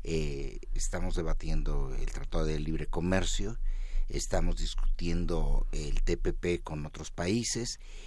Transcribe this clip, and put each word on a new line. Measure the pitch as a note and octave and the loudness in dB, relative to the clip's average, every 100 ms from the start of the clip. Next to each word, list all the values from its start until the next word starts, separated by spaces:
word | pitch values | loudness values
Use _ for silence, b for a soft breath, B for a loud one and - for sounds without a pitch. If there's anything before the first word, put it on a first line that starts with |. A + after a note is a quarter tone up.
Eh, | - D#2+ D2 C#2+ C2+ - - | -2 -2 0 -2 -6 -6 -2
estamos | - - F#2 F2+ | 0 0 0 0
debatiendo | F2 E2 - D#2+ D#2 C#2+ D2 C2+ | 0 2 0 2 2 2 0 0
el | B1+ - | 0 -2
Tratado | - - E2 D#2 | -2 -2 0 0
de | D#2 | 0
Libre | D2+ D2+ D2+ | -2 -2 -2
Comercio, | - F2 F#2+ - - G#2 A2+ B B B B B | 0 2 2 2 0 0 0 B B B B B
estamos | C#2+ - F#2 E2+ E2 | -2 0 2 2 2
discutiendo | - - - - E2+ E2+ E2+ E2 D2 C#2 - | 0 2 2 2 2 0 2 2 4 4 4
el | D#2 D2+ - | -2 0 2
T | - F2 | 2 2
P | F#2+ | 0
P | - F2+ F2 | 0 -2 -2
con | - D#2 D2+ | -4 -6 -6
otros | - D#2 | -8 -10
países. | - F2 A2+ A2+ A#2+ A#2+ - B B | -4 0 0 0 -4 -6 -8 B B